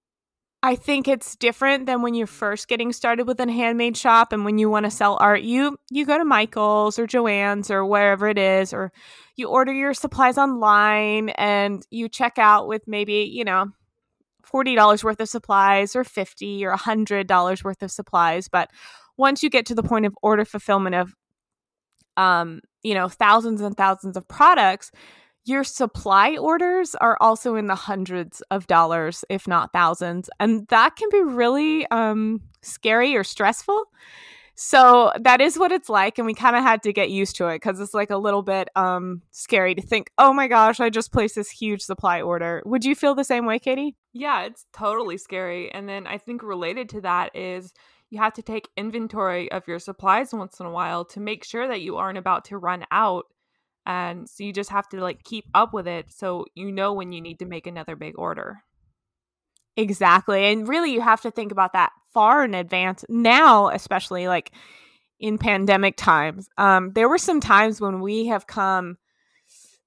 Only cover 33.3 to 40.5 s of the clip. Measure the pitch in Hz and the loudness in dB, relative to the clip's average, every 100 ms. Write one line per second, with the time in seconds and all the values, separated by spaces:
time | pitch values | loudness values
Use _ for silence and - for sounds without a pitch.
33.3 | - 208 - - 415 440 _ - - - | -2 0 0 -2 -4 -4 _ -20 -20 -20
34.3 | - _ - - 269 254 247 233 - 247 | -20 _ -14 2 8 10 10 6 2 4
35.3 | 254 294 320 359 349 - 208 202 247 226 | 4 4 2 0 0 -2 0 0 -2 -6
36.3 | 214 233 240 254 220 214 202 190 196 196 | 0 2 4 2 2 0 -2 0 -2 -4
37.3 | - 170 160 214 190 202 208 208 202 208 | -2 -4 -4 -6 -6 -6 -4 -4 -2 -2
38.3 | 202 196 190 185 190 185 180 185 175 _ | -2 -2 -4 -2 -2 -2 -2 -6 -12 _
39.3 | - - 208 185 180 - 220 - - 269 | -16 -2 0 0 -2 -4 -4 -2 4 6
40.3 | 269 262 | 6 2